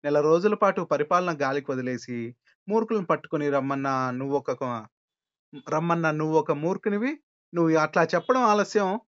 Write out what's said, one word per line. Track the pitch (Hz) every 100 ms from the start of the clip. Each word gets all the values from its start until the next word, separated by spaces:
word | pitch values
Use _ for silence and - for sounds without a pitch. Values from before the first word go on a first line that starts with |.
నెల | 147 147
రోజుల | 151 170 208
పాటు | 214 196 185
పరిపాలన | 165 143 147 180 180 151
గాలికి | 135 143 135
వదిలేసి, | 131 127 123 - 120 117 120 _ _ -
మూర్ఖులను | 220 226 220
పట్టుకొని | 170 156 - 156 147
రమ్మన్నా | 139 135 139 139 131 131
నువ్వొక | 127 139 139 127
కొ-, | 127 127 117 104 _ _ _ _ _ _ 147 -
రమ్మన్నా | 156 170 170 160
నువ్వొక | 151 156 160 151
మూర్ఖునివి, | 147 160 190 214 202 254 302 _ _ _
నువ్వు | 170 165
అట్లా | 160 151 180
చెప్పడం | 165 175 - 254
ఆలస్యం, | 240 208 202 214 190 214 _